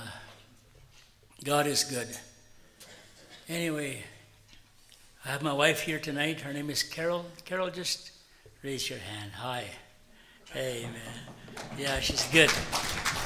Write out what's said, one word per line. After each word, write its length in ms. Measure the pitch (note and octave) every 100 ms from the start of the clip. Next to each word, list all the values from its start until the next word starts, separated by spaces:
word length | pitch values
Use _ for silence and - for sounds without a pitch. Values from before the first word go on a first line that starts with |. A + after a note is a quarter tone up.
| A2+ - - - - - - - - - - - - -
God 220 | C3+ D3 D3
is 180 | C3+
good. 240 | - B2 A#2 - - - - - - - - - - - - - -
Anyway, 540 | E3+ E3+ D3+ C#3+ B2 F#2 - - - - - - - - - - - B2+
I 40 |
have 120 | C#3
my 100 | D3+
wife 300 | C#3 D3+ D#3
here 160 | - D#3
tonight. 440 | D#3 C#3+ D3+ D#3+
Her 120 | C#3+
name 160 | C#3+ D3
is 140 | C3
Carol. 420 | - - E3 F3 E3+ E3
Carol, 280 | - F#3 F#3
just 400 | F3 E3+ - - - - - - -
raise 240 | C#3 C3 -
your 120 | B2
hand. 320 | F#2+ G#2+ G#2
Hi. 340 | G2+ B2 B2 G#2 - - - - - - - - C3
Amen. 360 | C3 A#2+ A#2 A#2 A2+ A#2 - - - - - -
Yeah, 240 | C#3 C3
she's 280 | - C#3 -
good. 240 | D#3+ D3 - - - - - - -